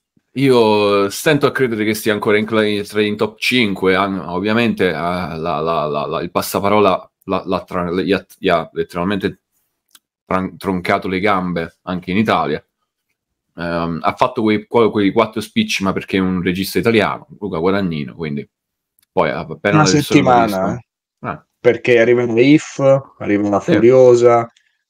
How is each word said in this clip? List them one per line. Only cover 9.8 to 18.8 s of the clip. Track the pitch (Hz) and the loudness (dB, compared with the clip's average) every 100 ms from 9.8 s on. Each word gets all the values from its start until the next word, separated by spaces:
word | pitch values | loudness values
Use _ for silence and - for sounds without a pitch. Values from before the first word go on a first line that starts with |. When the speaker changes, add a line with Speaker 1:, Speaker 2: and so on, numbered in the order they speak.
| _ _ _ _ | _ _ _ _
Speaker 1:
tran-, | _ 92 95 85 | _ -4 -4 -6
troncato | 98 92 90 98 95 | -6 -4 -2 -2 -2
le | 92 | -2
gambe | 104 95 90 85 82 - | -2 -2 -2 -6 -8 -12
anche | - 90 92 | -10 -8 -4
in | 95 | -2
Italia. | 107 90 73 73 - _ _ _ _ _ _ _ _ - | 0 0 -2 -6 -10 _ _ _ _ _ _ _ _ -10
Ehm, | 85 85 85 82 | -6 -4 -4 -4
ha | - | -4
fatto | - 131 - | 0 -2 0
quei, | 110 107 - | 0 0 0
quei | 120 107 107 98 | 2 2 2 0
quattro | 113 110 113 | 2 0 -4
speech, | 107 113 107 - | -6 -4 -2 -2
ma | 95 | -2
perché | 95 - 95 | -4 -4 -2
è | |
un | 92 92 | 0 -2
regista | 90 90 95 95 | -2 -4 -2 -2
italiano, | 117 113 85 62 - - | 2 2 0 -4 -12 -14
Luca | 98 85 | -8 -2
Guadagnino, | 90 101 92 78 65 | -2 0 -2 -6 -10
quindi | - 78 71 64 _ _ _ | -10 -8 -8 -10 _ _ _